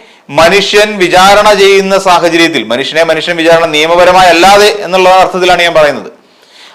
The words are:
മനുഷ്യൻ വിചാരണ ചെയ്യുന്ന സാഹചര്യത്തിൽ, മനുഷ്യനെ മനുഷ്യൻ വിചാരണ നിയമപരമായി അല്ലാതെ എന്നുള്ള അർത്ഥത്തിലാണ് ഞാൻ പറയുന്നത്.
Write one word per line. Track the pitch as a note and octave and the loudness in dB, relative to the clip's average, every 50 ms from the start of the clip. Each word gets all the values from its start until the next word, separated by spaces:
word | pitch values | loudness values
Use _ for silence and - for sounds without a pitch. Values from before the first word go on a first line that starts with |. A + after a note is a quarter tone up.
| - - - _ _ - | -20 -20 -20 _ _ -8
മനുഷ്യൻ | C#3 D3+ D#3+ E3+ F#3 G3+ G3 - G#3 G#3 G#3 G#3+ G#3+ G3+ | -2 0 0 2 2 0 -2 -2 0 0 0 -2 -2 -4
വിചാരണ | F3+ E3 D#3 F3+ F#3 G3 G3+ G#3 G#3 G#3+ G#3 | -4 0 0 2 2 2 2 2 2 2 2
ചെയ്യുന്ന | F#3+ G3 G3 G3 G3 F#3+ F#3+ G3 F#3+ | 2 2 2 2 0 0 0 -2 -2
സാഹചര്യത്തിൽ, | F#3+ F#3+ F3 E3+ E3 E3+ E3 E3+ E3 D#3+ - C3 G#2+ | 0 0 0 0 0 0 0 0 -2 -2 -2 -4 -6
മനുഷ്യനെ | G#2+ A#2 B2+ C3+ - - D#3 E3 | -4 -6 -6 -6 -4 -4 -2 -2
മനുഷ്യൻ | D#3+ D#3+ D#3+ D3+ E3+ F3 | -2 -2 -4 -4 -6 -6
വിചാരണ | E3+ D#3+ E3 E3 E3 E3+ | -2 0 0 0 0 0
നിയമപരമായി | D#3+ D3+ D3+ D#3 D#3+ E3+ F3 F3 F3 F3+ F#3 F#3 F3+ | -2 -2 -2 -2 0 0 2 2 2 2 4 2 2
അല്ലാതെ | E3 E3 F3 F#3+ G3+ G3+ G#3 G#3 - - | 2 2 2 2 4 4 2 0 -2 -4
എന്നുള്ള | E3+ E3 F3+ F#3+ F#3 F3+ | -6 -4 -2 0 2 2
അർത്ഥത്തിലാണ് | F#3 F#3 F#3 F3+ F#3+ F#3 F3+ F3+ F3+ F3 | 2 2 2 0 -2 -2 -2 0 0 0
ഞാൻ | F3 E3+ D#3+ | -2 0 0
പറയുന്നത്. | D#3+ D3+ D3 C3+ A#2 F#2+ - - _ _ _ _ _ _ _ _ - - - - | 0 0 0 -2 -4 -10 -16 -20 _ _ _ _ _ _ _ _ -20 -20 -16 -6